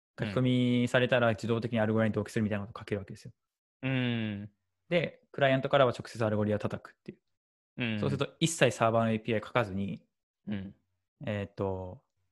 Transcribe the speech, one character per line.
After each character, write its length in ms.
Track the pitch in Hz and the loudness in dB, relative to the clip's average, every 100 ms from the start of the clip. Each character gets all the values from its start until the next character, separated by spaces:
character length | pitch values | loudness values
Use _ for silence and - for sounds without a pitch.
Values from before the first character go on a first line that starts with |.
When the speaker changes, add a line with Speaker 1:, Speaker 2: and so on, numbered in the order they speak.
| _ - | _ -8
Speaker 1:
う 60 | |
ん。 40 | 110 | -4
Speaker 2:
書 60 | |
き 20 | 101 | 0
込 460 | 127 127 123 123 | 2 2 2 2
み 60 | 120 | 2
さ 100 | 127 | 2
れ 100 | 123 | 4
た 100 | 127 | 4
ら 120 | 120 | 2
自 160 | 107 110 | 2 0
動 160 | 113 | -2
的 100 | 117 | 0
に 80 | 120 | 0
ア 60 | 107 | 2
ル 80 | |
ゴ 60 | 110 | 2
リ 40 | |
ア 40 | 110 | 2
に 40 | |
同 120 | 107 | 0
期 60 | 101 | -2
す 80 | - | -2
る 40 | |
み 80 | 107 | -2
た 60 | 104 | -2
い 20 | |
な 80 | 101 | -6
こ 60 | |
と 60 | - | -12
を 20 | |
書 40 | |
け 100 | - | -6
る 40 | 104 | -6
わ 60 | 98 | -8
け 60 | |
で 20 | 107 | -16
す 80 | |
よ。 80 | - - _ _ _ _ | -18 -20 _ _ _ _
Speaker 1:
う 60 | 131 | -4
ん。 600 | 131 123 117 110 101 104 _ _ _ - | -2 0 -2 -2 -6 -10 _ _ _ -4
Speaker 2:
で、 300 | 170 151 - _ | -2 -2 -8 _
ク 80 | - | 2
ラ 80 | 139 | 4
イ 40 | |
ア 40 | 131 | 4
ン 60 | |
ト 60 | 135 | 4
か 100 | 143 | 6
ら 80 | 131 | 6
は 60 | |
直 160 | 117 - | 2 -6
接 140 | 110 | -2
ア 40 | 110 | 0
ル 80 | 107 | 2
ゴ 80 | |
リ 80 | 107 | 2
ア 40 | 104 | 0
を 20 | |
叩 240 | 110 - | -2 -6
く 80 | - | -12
っ 40 | - | -20
て 80 | - | -20
い 20 | |
う。 40 | - _ _ _ _ _ - | -20 _ _ _ _ _ -6
Speaker 1:
う 60 | 120 107 | -4 -2
ん。 40 | |
Speaker 2:
そ 60 | 139 | -2
う 40 | |
す 60 | 135 | -2
る 100 | 139 | -4
と、 60 | - | 0
一 100 | 160 | -2
切 280 | - 135 - | 2 2 4
サ 140 | 113 | 2
ー 20 | |
バ 80 | 113 | 2
ー 40 | |
の 80 | 113 | 2
エ 20 | |
ー 80 | 110 | 0
ピ 100 | - | -2
ー 20 | 110 | -4
ア 20 | |
イ 20 | |
書 120 | - | 0
か 120 | 123 | -2
ず 100 | 110 | 0
に、 280 | 95 98 - _ _ _ _ - | -2 -6 -8 _ _ _ _ -10
Speaker 1:
う 60 | |
ん。 200 | 101 95 - _ _ _ - 135 | -8 -8 -16 _ _ _ -14 -6
Speaker 2:
え 220 | 104 101 | -6 -6
ー 40 | - | -4
と、 460 | 98 95 92 92 _ _ _ | -4 -4 -8 -14 _ _ _